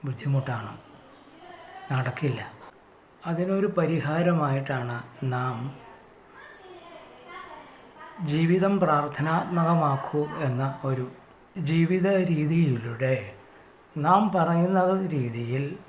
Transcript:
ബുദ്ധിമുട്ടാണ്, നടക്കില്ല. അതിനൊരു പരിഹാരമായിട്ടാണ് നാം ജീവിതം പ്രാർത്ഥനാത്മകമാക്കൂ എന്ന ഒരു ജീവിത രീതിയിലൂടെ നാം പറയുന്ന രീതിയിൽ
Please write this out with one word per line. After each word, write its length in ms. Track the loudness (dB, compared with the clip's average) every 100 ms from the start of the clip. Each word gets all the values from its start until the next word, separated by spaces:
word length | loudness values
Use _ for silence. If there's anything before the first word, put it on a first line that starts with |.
| -6
ബുദ്ധിമുട്ടാണ്, 640 | -4 0 0 0 -6 -8 -14 -18 -20 -20 -20 -20 -20 -20 -20 -18 -18 -4
നടക്കില്ല. 480 | -2 -2 -2 -2 -2 -8 -14 -20 -20 -20 -20 -20 -12 -4
അതിനൊരു 380 | -2 0 2 2 2
പരിഹാരമായിട്ടാണ് 1200 | 2 0 0 2 2 2 2 0 -2 -4 -4 -6 -10 -6 -4
നാം 220 | -2 -2 -4 -8 -10 -20 -20 -20 -20 -20 -20 -20 -20 -20 -20 -20 -20 -20 -20 -18 -16 -16 -18 -20 -20 -20 -20 -18 -8 -2
ജീവിതം 420 | 2 4 4 4 4
പ്രാർത്ഥനാത്മകമാക്കൂ 1400 | 4 2 0 -2 0 0 0 0 2 4 2 0 -2 -2 -2 -2 -2
എന്ന 160 | 0 -2 -4 -4
ഒരു 160 | -2 -4 -10 -20 -20 -16 -6 0
ജീവിത 380 | 2 4 4 4 2 2
രീതിയിലൂടെ 840 | 2 2 4 4 2 -2 -2 0 0 -2 -16 -20 -20 -20 -20 -12 -2 4
നാം 160 | 6 6 2
പറയുന്ന 480 | 4 4 4 4 4 2 0 -2
രീതിയിൽ 480 | -2 -4 -2 -2 -4 -8